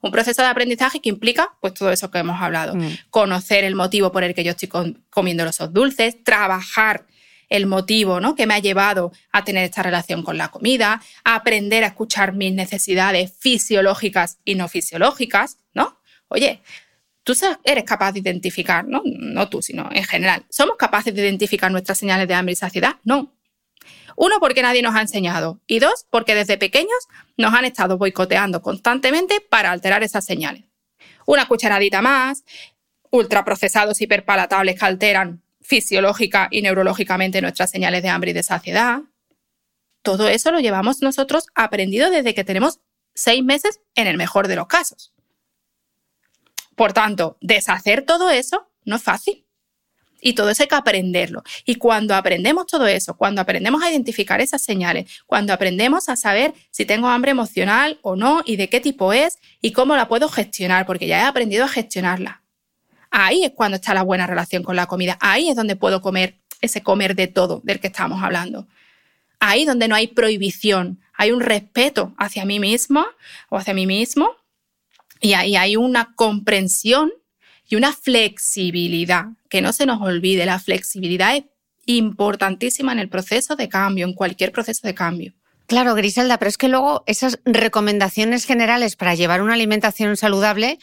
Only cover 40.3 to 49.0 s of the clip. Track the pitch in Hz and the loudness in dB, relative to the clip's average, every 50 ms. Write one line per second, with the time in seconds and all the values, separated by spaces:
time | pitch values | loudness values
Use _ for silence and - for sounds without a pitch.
40.3 | 202 226 - 320 330 339 269 226 202 190 196 220 269 - 277 269 269 - 269 269 | 2 2 2 0 0 2 0 0 0 0 0 0 0 0 0 -2 0 0 -2 0
41.3 | 277 320 320 _ _ - 226 214 - 208 190 190 196 220 285 370 370 320 262 240 | 0 -2 -2 _ _ 0 0 0 0 -2 -2 -2 2 2 2 4 2 2 0 0
42.3 | 208 208 190 196 190 190 226 311 - _ _ _ _ _ _ _ _ - - 247 | -2 -2 -4 -2 0 0 0 0 0 _ _ _ _ _ _ _ _ -2 2 2
43.3 | 233 262 262 254 277 294 - 415 427 _ _ _ _ - 226 190 160 165 170 175 | 2 2 4 2 0 2 2 -2 -2 _ _ _ _ -2 0 0 0 -2 -2 0
44.3 | - 196 196 190 185 170 170 _ - 349 339 - - _ - _ _ _ _ _ | 0 0 0 0 -2 -4 -4 _ 0 0 0 -2 -10 _ -20 _ _ _ _ _
45.3 | _ _ _ _ _ _ _ _ _ _ _ _ _ _ _ _ _ _ _ _ | _ _ _ _ _ _ _ _ _ _ _ _ _ _ _ _ _ _ _ _
46.3 | _ _ _ _ _ - - _ _ - 226 202 190 226 214 214 208 185 170 160 | _ _ _ _ _ -18 -18 _ _ 2 2 4 4 2 2 2 0 -2 -2 -4
47.3 | - _ - 180 226 208 - - 185 185 - 208 208 254 277 - 330 339 359 370 | -4 _ 0 2 2 2 2 0 -2 -2 2 0 0 0 2 0 2 2 4 2
48.3 | 302 247 247 - - 415 - _ _ _ _ 208 208 233 | 2 2 0 -2 -6 -6 -6 _ _ _ _ -6 -6 -4